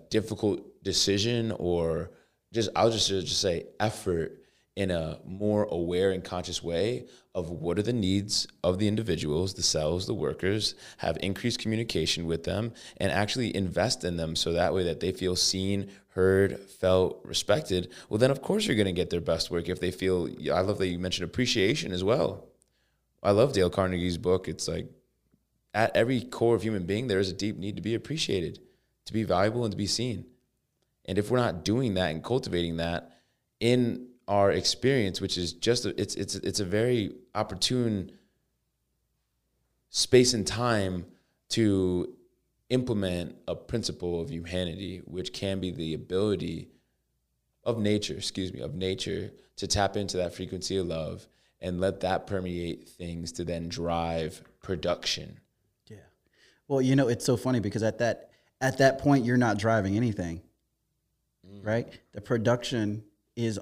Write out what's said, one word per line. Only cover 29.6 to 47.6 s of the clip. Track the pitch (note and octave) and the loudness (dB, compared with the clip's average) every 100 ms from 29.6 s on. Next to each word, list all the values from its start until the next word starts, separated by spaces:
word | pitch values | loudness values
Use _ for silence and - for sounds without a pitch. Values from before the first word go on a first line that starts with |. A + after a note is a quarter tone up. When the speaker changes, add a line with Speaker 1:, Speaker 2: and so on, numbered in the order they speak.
Speaker 1:
and | A#2 | -2
to | G2 | -2
be | G2+ | -2
seen. | - B2 G2 - _ _ _ _ _ _ _ - | -2 -2 -4 -10 _ _ _ _ _ _ _ -2
And | G2 | -2
if | G#2 | 2
we're | B2+ | 2
not | A#2+ F2 | 2 0
doing | F2 A2 C3 | 0 2 2
that | F#2 F2+ | 2 2
and | D#2+ | 0
cultivating | - B2+ A2 F2+ E2+ E2 | -2 -2 0 0 0 0
that | E2+ E2+ - - _ _ _ _ | -2 -2 -6 -16 _ _ _ _
in | A2+ B2 A#2+ - - - - | 2 4 4 0 -8 -16 0
our | G2+ G2+ | 4 4
experience, | E2 - - B2 C#3 G2 F2 | 4 2 0 2 2 2 -2
which | G2 - | -4 -2
is | E2+ | -4
just, | - - B2 G#2 | 0 0 2 0
a, | - | -2
it's, | G#2 - | -4 -4
it's, | G2 G2+ | -6 -4
it's | - G2 | -4 -2
a | F#2 | 0
very | G#2 A#2+ B2 G2 - - G#2 | 2 2 2 0 -6 -8 -4
opportune | G#2+ F#2 - B2+ A#2+ G2+ F2 - _ _ _ _ _ _ _ _ _ _ _ _ _ _ _ _ _ | -4 -2 0 0 0 0 -4 -12 _ _ _ _ _ _ _ _ _ _ _ _ _ _ _ _ _
space | - - B2+ B2 | -4 6 6 6
and | A#2 F#2 | 4 -2
time | G#2+ B2 A2 F#2+ F2+ E2+ - _ _ _ | 0 2 2 0 -2 -6 -14 _ _ _
to | - G#2+ G2 F#2 F2+ - - _ _ _ _ _ | 2 4 4 2 0 -2 -8 _ _ _ _ _
implement | B2+ B2+ G#2 F#2+ F2 E2+ - - | 0 0 0 0 -2 -4 -10 -8
a | E2 | -8
principle | - A#2 - - F2 E2+ | -6 -4 -4 -6 -4 -4
of | E2 | -4
humanity, | E2 E2+ F2+ F2+ F2 F#2+ F#2 - | -8 -6 -4 -4 -6 -10 -10 -10
which | F2+ - | -10 -10
can | - G2 G2 | -6 -4 -2
be | F#2 | -4
the | E2+ D#2+ | -4 -4
ability | D2+ - F#2 G#2 G2 F2 E2 - _ _ _ _ _ _ _ _ _ | -6 -4 0 0 0 -4 -8 -12 _ _ _ _ _ _ _ _ _